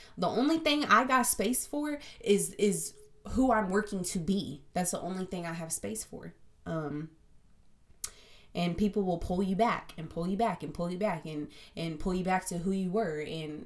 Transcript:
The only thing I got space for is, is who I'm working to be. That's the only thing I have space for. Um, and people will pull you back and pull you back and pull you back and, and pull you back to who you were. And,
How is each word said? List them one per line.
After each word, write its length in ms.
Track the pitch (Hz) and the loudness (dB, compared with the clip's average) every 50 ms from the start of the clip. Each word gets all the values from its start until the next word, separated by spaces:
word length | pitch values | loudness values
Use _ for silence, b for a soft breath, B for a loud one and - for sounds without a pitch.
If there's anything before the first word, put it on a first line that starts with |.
| B B B | B B B
The 100 | B 185 | B 0
only 300 | 170 - 233 262 294 330 | 2 2 4 4 4 4
thing 280 | 311 311 302 294 302 277 | 4 4 2 2 2 4
I 200 | - 202 226 254 | 6 6 6 6
got 180 | 254 254 254 240 | 6 4 4 4
space 420 | - - - 196 226 254 - - | 4 2 2 2 0 0 0 -2
for 340 | - - 294 294 302 294 294 B B B B | -2 -4 -4 -2 -2 -4 -6 B B B B
is, 340 | - - 202 185 165 - - | 4 4 4 4 4 0 0
is 400 | - 208 208 175 165 - - - - - - - - - 202 | 2 2 4 4 2 -2 -6 -8 -14 -20 -20 -20 -14 -8 -2
who 220 | - 240 262 262 | 2 4 4 6
I'm 180 | 226 214 202 180 | 6 4 4 2
working 340 | 190 208 208 - 202 185 180 | 2 0 0 0 -4 -4 -4
to 160 | - - 185 | -2 -2 -2
be. 440 | 160 170 190 202 147 - 147 - - - - | 0 2 0 0 0 -4 -8 -12 -12 -6 -4
That's 180 | 180 180 - | -2 -2 -2
the 100 | - - | -2 -4
only 240 | 170 175 185 185 185 | -4 -4 -4 -4 -4
thing 200 | - 190 175 170 | -4 -6 -6 -6
I 80 | 165 165 | -6 -6
have 180 | 170 165 160 | -6 -6 -6
space 320 | - - - 202 220 214 - | -6 -6 -6 -6 -6 -8 -10
for. 300 | - - - - 170 - - - - - - - | -10 -12 -14 -14 -14 -16 -18 -20 -20 -20 -14 -8
Um, 440 | 170 165 160 151 143 147 147 160 160 - _ - - - - - - - - - - - _ - _ - - B B B B B B B B B B B | -6 -4 -4 -4 -4 -4 -6 -8 -8 -12 _ -20 -20 -20 -20 -20 -20 -20 -20 -20 -20 -20 _ -20 _ -14 -10 B B B B B B B B B B B
and 220 | 170 175 175 170 | 0 0 0 2
people 240 | - 214 202 - 214 | 2 2 2 2 2
will 160 | 196 185 170 | 2 2 2
pull 240 | 170 - - 180 185 | 0 0 -2 0 0
you 140 | 202 185 190 | 2 2 2
back 380 | 180 226 240 175 - - - - | 4 4 2 2 -2 -6 -12 -12
and 100 | 175 160 | -12 -12
pull 200 | 160 - 170 170 | -8 -6 -4 -2
you 100 | 180 202 | -2 0
back 240 | 196 233 220 170 - | 0 0 0 0 -2
and 100 | 156 147 | -6 -8
pull 200 | - - 175 175 | -6 -4 -4 -4
you 60 | 180 180 | -2 -2
back 260 | 208 196 170 156 - | -2 -2 -2 -2 -6
and, 220 | 160 156 151 147 - B B B B B | -6 -6 -6 -8 -8 B B B B B
and 240 | - 165 165 156 151 | -6 -4 -4 -4 -2
pull 140 | - 190 185 | -2 0 0
you 100 | 185 170 | 0 2
back 220 | 190 185 185 - | 2 2 0 0
to 120 | - 180 170 | -2 -4 -2
who 120 | 165 190 | -2 0
you 200 | 196 190 185 180 | 0 0 0 0
were. 280 | 180 226 226 165 151 151 | 0 0 0 0 -2 -4
And, 460 | 147 - 165 160 156 151 151 156 - | -4 -6 -6 -6 -6 -6 -8 -8 -10